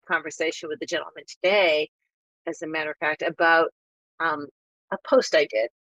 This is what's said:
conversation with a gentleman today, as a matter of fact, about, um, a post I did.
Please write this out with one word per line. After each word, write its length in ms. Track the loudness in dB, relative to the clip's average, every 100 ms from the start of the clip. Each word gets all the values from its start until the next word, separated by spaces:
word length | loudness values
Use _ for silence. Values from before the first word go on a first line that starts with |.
| -4
conversation 600 | -4 -4 -4 -4 -4 -8
with 140 | -10
a 40 | -6
gentleman 360 | -6 -6 -14 -20
today, 600 | -4 2 4 4 2 -2 _ _ _ _ _ -12
as 140 | -10
a 40 | -8
matter 240 | -6 -6
of 60 | -4
fact, 240 | -4 -2
about, 480 | -4 2 4 4 2 -4 _ _ _ -6
um, 260 | -4 -4 -8 _ _ _ _
a 40 | -10 2
post 280 | 2 4
I 120 | 2 2
did. 240 | 0 -2 -6 _